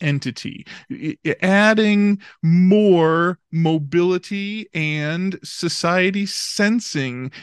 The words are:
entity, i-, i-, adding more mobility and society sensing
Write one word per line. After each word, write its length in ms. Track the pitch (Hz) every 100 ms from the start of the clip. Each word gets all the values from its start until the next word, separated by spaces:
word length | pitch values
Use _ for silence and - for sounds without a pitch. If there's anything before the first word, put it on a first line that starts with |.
entity, 640 | 151 143 131 - - - - - -
i-, 240 | - 156 -
i-, 120 | 165 -
adding 800 | 190 196 214 220 214 208 202 202 - -
more 960 | 160 170 185 208 208 175 160 165 175 175 _
mobility 1160 | 160 160 160 143 175 175 180 - 202 202 214 208
and 680 | 165 156 151 151 170 190 180
society 840 | - - 170 - 170 180 185 202 202
sensing 1040 | - - - 208 233 - 151 135 123 131 -